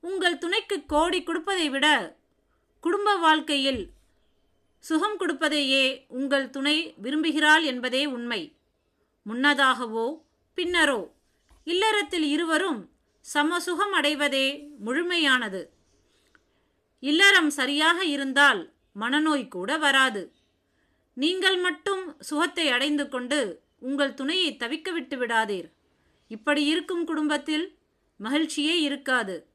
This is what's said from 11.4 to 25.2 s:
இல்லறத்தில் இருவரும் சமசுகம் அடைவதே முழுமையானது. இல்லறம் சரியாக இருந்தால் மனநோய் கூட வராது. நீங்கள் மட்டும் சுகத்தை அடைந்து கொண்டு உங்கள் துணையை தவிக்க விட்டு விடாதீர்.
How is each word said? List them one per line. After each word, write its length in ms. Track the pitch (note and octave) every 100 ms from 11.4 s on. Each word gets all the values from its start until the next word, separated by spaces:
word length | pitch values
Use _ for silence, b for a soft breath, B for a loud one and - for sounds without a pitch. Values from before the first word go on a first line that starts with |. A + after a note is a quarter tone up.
| _ _ -
இல்லறத்தில் 640 | F4 A4 G#4+ - F4+ D4+
இருவரும் 500 | D4+ E4+ D#4+ F#4+ B3 F3+ _ _ _ -
சமசுகம் 680 | D4 D4 F4 F4+ E4 G4+
அடைவதே 520 | F#4 C#4+ D4+ C#4+ C4+ C4+ C#4+ D4 C#4
முழுமையானது. 760 | G#3 C4+ F4 F4 D4+ B3+ A3+ F#3+ - _ _ _ _ _ _ _ _ _ _ _ _ _
இல்லறம் 480 | C4 D4+ G4 G4 D#4
சரியாக 480 | D4 C4 C#4+ D#4 E4+
இருந்தால் 560 | F#4 C#4+ C4+ C4 C#4+ A3 D#3+ _ _ G3+
மனநோய் 520 | A3+ C#4+ D#4 C#4+ A3
கூட 300 | F#3 F#3+ D#4+
வராது. 440 | D4+ C4+ C4+ G#3 E3+ _ _ _ _ _ _ _ _ -
நீங்கள் 400 | D4 F#4 F#4+ F#4+
மட்டும் 460 | F4+ D4+ - G4 F#4 -
சுகத்தை 480 | - - A#3 - D#4+
அடைந்து 400 | A3+ - C#4 C#4
கொண்டு 300 | B3 B3 D4 A3+ E3+ _ _
உங்கள் 360 | B3 C#4 C#4
துணையை 360 | C4+ C4+ F#4 F4 A3
தவிக்க 360 | A#3 D#4+ F4
விட்டு 240 | E4+ -
விடாதீர். 520 | C4+